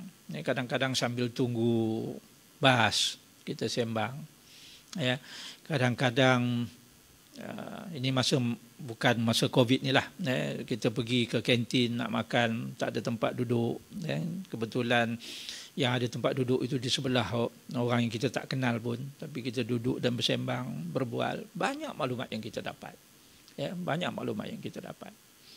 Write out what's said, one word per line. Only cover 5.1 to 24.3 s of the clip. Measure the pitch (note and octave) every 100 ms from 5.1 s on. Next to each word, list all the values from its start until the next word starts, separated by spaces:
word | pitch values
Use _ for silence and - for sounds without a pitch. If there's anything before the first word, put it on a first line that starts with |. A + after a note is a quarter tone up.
| B2 - - - - -
kadang-kadang, | D3+ B2 A2+ C3 A#2+ C3 B2+ B2 A#2+ A#2+ - - - - - - -
uh, | - G#3 - - -
ini | D#3+ C3
masa, | C3 B2 D3 A#2+ A#2+ - -
bukan | B2+ A2+ C3 A#2
masa | A#2 A2+ C3
covid | - A#2 C3 C#3
ni |
lah, | C3+ - -
ya, | E3+ C3 D3 C#3 A#2+
kita | A#2+ B2+
pergi | A2 A2+ B2 A2+
ke | B2 G#2+
kantin | A#2+ A#2 C3 A#2+ A#2+
nak | A2+
makan, | A#2 A2 B2 A#2 A2+ C3 C3
tak | C3 A#2+
ada | C3
tempat | A#2 B2+ B2
duduk, | B2 A#2+ A#2 - - -
ya. | D#3+ C#3+ E3 F3 F#3
Kebetulan | - A2+ C3+ A#2+ A#2+ A#2 A#2 - - - - - -
yang | B2 B2+
ada | A#2+
tempat | A#2+ A#2 C3
duduk | B2 B2+ B2+
itu | C3+
di | A#2+
sebelah | - C3+ B2+ G2+ A#2
o-, | A#2 - - -
orang | A#2+ A#2+
yang | A#2
kita | A2 B2+
tak | - -
kenal | C3+ B2+ A#2
pun, | A#2 A#2 C3+ -
tapi | D#3+ D3 B2
kita | A#2+
duduk | A2+ A#2+ A#2+ -
dan | B2 A#2+
bersembang, | - B2+ B2+ B2+ B2+ C#3+ E3+
berbual. | C#3+ B2+ B2 B2 - -
Banyak | G3+ F#3+ C#4 D4+ -
maklumat | C#3 A#2+ B2
yang | A2+
kita | G#2+ -
dapat. | - - - - - - - - - -
Ya, | C#3+ F3+
banyak | F3 D3 D#3+ A2
maklumat | B2